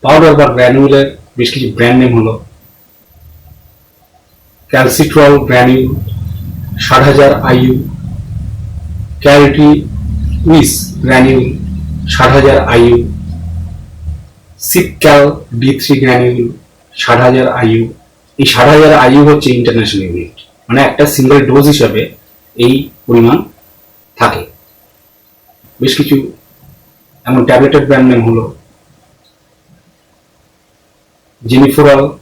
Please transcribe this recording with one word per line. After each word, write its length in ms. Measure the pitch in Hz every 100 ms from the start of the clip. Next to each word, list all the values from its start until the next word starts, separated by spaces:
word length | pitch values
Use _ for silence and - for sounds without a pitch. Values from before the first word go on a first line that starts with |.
পাউডার 280 | 123 156 160 143
বা 80 | 139 123
গ্র্যানিউলের 500 | 123 131 139 139 139 - - -
বেশ 100 | 120
কিছু 140 | 135 120 104
ব্র্যান্ড 220 | 120 127
নেম 100 | 127 117
হলো 140 | 110 110 - _ _ _ _ _ _ _ - - _ _ _ _ _ _ _ _ _ _ _ _ _
ক্যালসিট্রল 640 | 131 127 - 147 156 143 143 131
গ্র্যানিউল 400 | 123 127 131 127 - - - - - - - - - -
ষাট 160 | - 139
হাজার 220 | 139 139 135 127
আইইউ, 240 | 123 127 127 - - - - - - - - - - - - - -
ক্যালটি 460 | 143 143 143 139 147 151 - - - - - - -
উইস 220 | 160 - - - -
গ্র্যানিউল 420 | 127 127 131 127 123 - - - - - -
ষাট 160 | - 151 139
হাজার 220 | 135 120 -
আইইউ, 220 | 120 120 120 - - 82 82 85 85 85 85 - - - 76 - _ _ _ -
সিপক্যাল 520 | 180 190 - 156 143 143 - - 117
ডি 100 | 131 135
থ্রি 140 | - 131
গ্র্যানিউল 380 | 127 123 123 123 117 - _ _ _ -
ষাট 160 | - 117 123
হাজার 200 | 127 127 123
আইইউ। 220 | 117 113 113 - _ _ _ -
এই 60 | 135
ষাট 160 | 110 127
হাজার 180 | 151 156 151
আইইউ 180 | 127 139 147
হচ্ছে 200 | 147 131 123
ইন্টারন্যাশনাল 440 | 117 113 104 101 92
ইউনিট, 280 | 85 82 - - _ _
মানে 140 | 120 139
একটা 160 | - 147
সিঙ্গেল 240 | - 131 143 131
ডোজ 160 | 139 143
হিসাবে 300 | 143 117 110 - - _ _ _ -
এই 180 | 120 135 - _ -
পরিমাণ 300 | 117 117 156 - _ _ _ _ _ _ -
থাকে। 240 | - - - _ _ _ _ _ _ _ _ _ _ _ _ _
বেশ 120 | 131 135
কিছু 180 | 147 139 123 - _ _ _ _ _ _ _ _ -
এমন 140 | 175 -
ট্যাবলেটের 360 | 147 135 147 131
ব্র্যান্ড 200 | 135 127
নেম 120 | 120 113
হলো 160 | 113 113 - _ _ _ _ _ _ _ _ _ _ _ _ _ _ _ _ _ _ _ _ _ _ _ _ _ _ _ _
জেনিফোরাল 600 | 113 127 139 139 143 135 143 -